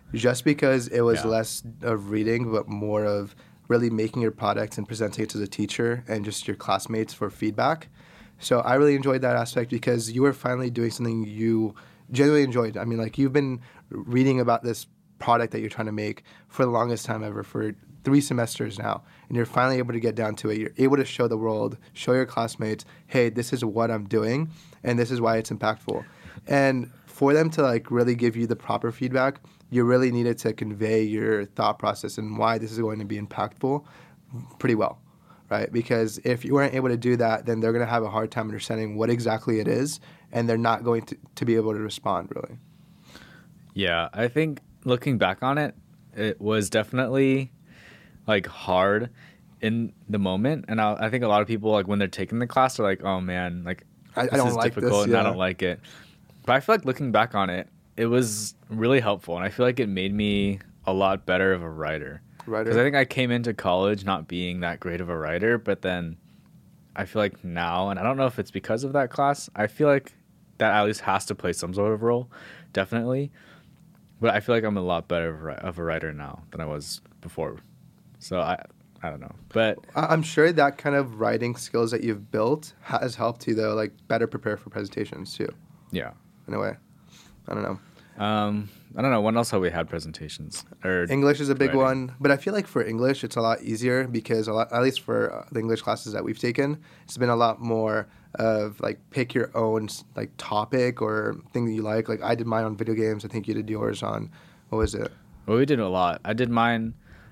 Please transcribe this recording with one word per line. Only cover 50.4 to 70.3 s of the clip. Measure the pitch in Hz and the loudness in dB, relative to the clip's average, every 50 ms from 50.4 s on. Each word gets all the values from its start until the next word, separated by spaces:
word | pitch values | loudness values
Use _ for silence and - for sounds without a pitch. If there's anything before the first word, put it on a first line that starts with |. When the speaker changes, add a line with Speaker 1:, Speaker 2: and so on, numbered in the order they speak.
| 107 131 156 143 - - | 2 0 0 -2 -4 -4
Speaker 2:
And | 110 110 | 0 2
I, | 110 104 107 - | 2 2 2 0
I | 107 110 | 0 -2
think | 110 127 120 | 0 0 2
a | 113 | 4
lot | 104 104 | 4 4
of | 107 95 | 4 2
people, | 110 107 101 110 | 0 0 2 4
like, | 107 104 98 90 | 4 4 2 2
when | 104 101 | 0 0
they're | 101 92 | 0 0
taking | - - 95 90 110 117 | -2 -4 -6 -4 -2 -2
the | 120 117 | -4 0
class, | - 135 131 127 - - | 2 2 2 4 2 2
they're | 113 | 0
like, | 101 95 95 - | 0 0 0 0
"Oh, | 98 95 92 | -2 -2 -2
man, | 92 90 90 90 90 90 87 87 87 | -2 -4 -4 -4 -4 -4 -6 -6 -6
like, | 87 - - - - _ _ - - - | -6 -8 -8 -10 -16 _ _ -20 -8 -4
Speaker 1:
I, | - | -2
I | 127 | 0
Speaker 2:
this | 123 - | 2 2
Speaker 1:
don't | 139 131 123 | 2 2 2
Speaker 2:
is | 123 | 2
Speaker 1:
like | 117 113 120 120 | 2 0 0 0
Speaker 2:
difficult | 107 101 123 101 101 104 | 0 0 2 4 4 4
Speaker 1:
this, | |
Speaker 2:
and | 104 117 | 4 4
I | 104 | 4
Speaker 1:
yeah. | 101 | 4
Speaker 2:
don't | 101 92 90 | 2 0 0
like | 92 92 92 - | 0 -2 0 0
it." | 95 90 87 - - - - - - - - - - - - - - | -2 -2 -2 -4 -8 -16 -20 -20 -20 -20 -20 -20 -20 -20 -20 -6 0
But | - 123 | 2 2
I | 135 | 2
feel | 139 - 226 | 4 4 2
like | 214 - | 2 2
looking | 131 127 - 147 127 | 0 -2 -2 -2 2
back | 107 107 110 117 - | 4 4 4 4 2
on | 101 98 92 | 0 0 0
it, | 90 90 92 - _ _ _ _ _ | -2 -4 -6 -10 _ _ _ _ _
it | - 113 117 | -2 0 2
was | 120 127 127 113 107 104 107 104 - _ - - | 4 4 4 2 0 -4 -6 -8 -10 _ -14 -8
really | 110 110 110 120 135 139 | -4 0 2 4 4 4
helpful, | 117 107 101 92 - - 85 | 4 2 0 -2 -4 -6 -6
and | 87 90 | -4 -4
I | 98 | -4
feel | - - 123 | 0 2 2
like | 123 127 123 | 2 4 2
it | 123 104 | 0 0
made | 98 92 92 98 101 | 0 -2 -2 -2 0
me | 104 104 104 101 101 101 101 98 95 - - - - - | 0 0 2 2 2 2 0 0 -4 -6 -14 -20 -8 -4
a | - 95 | 0 2
lot | 95 98 95 95 98 - | 2 4 2 2 0 0
better | - 92 90 95 95 95 | 0 2 4 4 4 2
of | 90 | 2
a | 85 82 | -2 -6
writer. | 80 78 78 76 78 78 73 - 73 - - - - - - - | -8 -6 -4 -4 -4 -4 -6 -8 -12 -14 -18 -20 -20 -18 -10 -6
Speaker 1:
Writer? | 110 107 110 113 | -4 -2 0 2
Speaker 2:
'Cause | 117 113 | 4 4
I | 123 | 4
think | 139 143 | 4 4
I | 143 131 | 2 0
came | 123 - - 127 123 | 0 0 0 0 0
into | 120 120 117 120 110 | 0 0 0 -2 -4
college | - - 98 90 90 95 101 107 101 95 | -2 0 2 2 4 4 2 2 0 0
not | 98 95 87 82 - | -2 -2 -2 -4 -6
being | 87 87 90 90 90 90 | -6 -4 -4 -4 -4 -4
that | 87 85 85 - | -4 -4 -4 -6
great | - 90 85 87 | -6 -6 -6 -4
of | 90 85 | -4 -6
a | 87 82 | -6 -4
writer, | 78 76 80 87 104 113 120 117 | -4 -2 -2 0 2 2 2 2
but | 107 - 101 90 - | 0 -2 -2 -2 -2
then | 92 90 90 87 82 82 - _ _ - - _ - - - - - - - _ _ - | -2 -2 -2 -4 -6 -10 -12 _ _ -20 -20 _ -20 -20 -20 -20 -20 -20 -20 _ _ -10
I | - 98 | -10 -8
feel | 92 - 110 | -4 0 0
like | 104 101 92 - - | 0 0 -2 -4 -10
now, | 92 85 87 87 85 85 90 92 101 | -8 -4 -2 -2 0 0 0 0 -2
and | 98 90 | -2 -2
I | 92 | 0
don't | 113 135 135 | 0 0 2
know | 135 | 0
if | 127 120 - | 0 0 -2
it's | 101 - | -6 -6
because | - 98 - - 113 113 135 | -8 -8 -4 -2 -2 -2 -2
of | 139 135 | -2 0
that | 143 135 120 | 0 0 0
class, | - - 143 139 143 - - - - | 0 0 2 2 2 0 -4 -10 -4
I | - 107 - | -2 -2 -2
feel | - - 151 147 | 0 2 4 4
like | 143 139 127 - - _ _ _ | 6 4 2 -2 -12 _ _ _